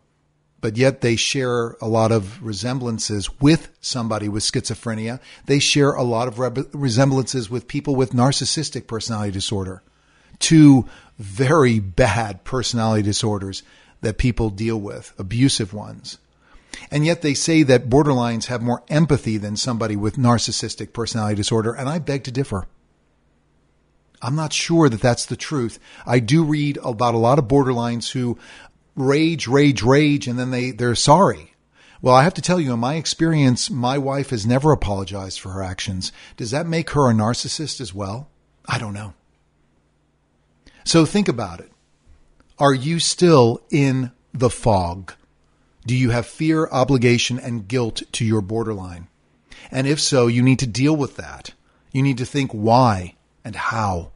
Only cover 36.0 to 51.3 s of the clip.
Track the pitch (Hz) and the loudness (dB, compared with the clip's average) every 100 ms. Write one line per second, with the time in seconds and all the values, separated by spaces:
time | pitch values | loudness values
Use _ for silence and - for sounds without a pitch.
36 | 92 - - - 117 139 170 165 156 147 | -8 -12 -18 -12 -6 -4 -4 -4 -2 2
37 | 127 110 107 123 135 - 143 - - 95 | 4 4 0 -2 -6 -8 -8 -10 -12 -10
38 | 98 117 151 _ _ _ - 120 110 101 | -10 -12 -16 _ _ _ -8 -6 -6 -10
39 | 104 - _ _ _ _ _ _ _ _ | -14 -18 _ _ _ _ _ _ _ _
40 | _ _ _ _ _ _ _ _ - 165 | _ _ _ _ _ _ _ _ 0 2
41 | 156 208 180 120 95 87 - _ _ _ | 4 2 -2 -4 -8 -12 -20 _ _ _
42 | _ _ _ _ _ - 139 135 143 170 | _ _ _ _ _ 0 2 2 0 -2
43 | - - 175 147 117 123 - 151 139 131 | -2 2 6 6 6 2 -2 0 2 0
44 | 127 - _ - 120 - 120 98 87 92 | -4 -10 _ -2 -2 0 0 0 -2 -8
45 | 90 - _ _ _ _ _ _ 113 127 | -14 -20 _ _ _ _ _ _ -4 0
46 | 127 120 113 - 156 160 160 135 131 135 | 2 0 -4 -4 0 0 0 0 2 4
47 | 120 120 - 120 127 117 98 127 113 - | 4 4 0 -6 -6 -8 -4 -4 -4 -6
48 | - - 110 110 95 110 113 101 90 85 | -8 -4 0 0 -2 -4 -4 -8 -12 -16
49 | 90 _ _ _ - - - 127 139 151 | -20 _ _ _ -20 -20 -8 -4 -2 0
50 | - 135 120 120 127 127 131 101 143 156 | 0 2 4 4 4 2 0 0 0 0
51 | 127 - 73 | -4 -10 -18